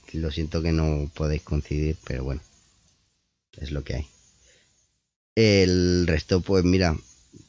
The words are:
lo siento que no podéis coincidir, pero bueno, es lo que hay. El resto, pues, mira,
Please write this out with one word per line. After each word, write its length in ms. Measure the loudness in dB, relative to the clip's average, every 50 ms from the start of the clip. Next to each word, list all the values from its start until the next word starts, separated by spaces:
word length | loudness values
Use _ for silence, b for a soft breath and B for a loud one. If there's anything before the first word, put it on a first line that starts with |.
| _ -12 -8
lo 180 | -6 -6 -6
siento 300 | -6 -6 -6 -6 -4 -4
que 120 | -2 0 0
no 360 | 0 0 0 -2 -2 -4 -6 -6
podéis 280 | -6 -4 -4 -4 -6 -6
coincidir, 520 | -4 -4 -4 -4 -4 -4 -4 -2 -4 -4 -6 -8
pero 200 | -10 -8 -8 -6
bueno, 160 | -6 -8 -8 -10 _ _ _ _ _ _ _ _ _ _ _ _ _ _ _ _ _ _ _ _ _ -18
es 140 | -14 -10 -8
lo 120 | -8 -8 -8
que 120 | -6 -8
hay. 120 | -8 -8 -10 _ _ _ _ _ b b b b b b b b b _ _ _ _ _ _ _ _ _ _ 0
El 720 | 2 4 6 6 6 4 4 4 4 2 2 2 2 2
resto, 340 | 2 0 0 0 0 0 0
pues, 220 | 0 2 2 2 4
mira, 320 | 4 4 4 2 0 0 -2 -6 -14 -20 _ _ _ -20 -20 -20